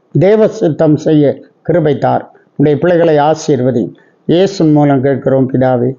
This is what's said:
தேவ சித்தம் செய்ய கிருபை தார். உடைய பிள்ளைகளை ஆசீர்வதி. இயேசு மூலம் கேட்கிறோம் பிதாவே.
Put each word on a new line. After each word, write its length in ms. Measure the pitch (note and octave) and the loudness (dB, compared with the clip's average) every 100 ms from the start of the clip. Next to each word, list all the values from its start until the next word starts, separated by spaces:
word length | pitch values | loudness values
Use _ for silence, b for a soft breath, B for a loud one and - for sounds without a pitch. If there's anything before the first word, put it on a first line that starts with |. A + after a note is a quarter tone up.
| _ | _
தேவ 360 | - F#3 G#3+ G#3+ | 0 2 2 0
சித்தம் 480 | - E3+ C#3+ D#3+ D3+ | 0 -4 0 0 0
செய்ய 480 | D#3+ D3+ C#3+ - B _ | 0 2 0 -2 B _
கிருபை 360 | - F3 D3+ C3+ | -4 -2 0 -2
தார். 340 | B2+ B2+ - b b - | -2 -4 -6 b b -2
உடைய 220 | D3 D3 | 0 0
பிள்ளைகளை 400 | E3+ F3 E3 D3 | 0 2 2 2
ஆசீர்வதி. 760 | D3 D3+ - C3 B2+ A#2+ F#2 b b b - | 0 -2 -2 -2 0 -2 -4 b b b -2
இயேசு 380 | E3 G3 G3 D#3+ | 0 0 0 2
மூலம் 360 | D3+ C#3+ C#3 | 2 2 0
கேட்கிறோம் 500 | C#3 C3 C3+ C3+ C3 | 0 -2 -2 0 0
பிதாவே. 380 | B2+ B2+ B2+ B2 | 0 0 0 -2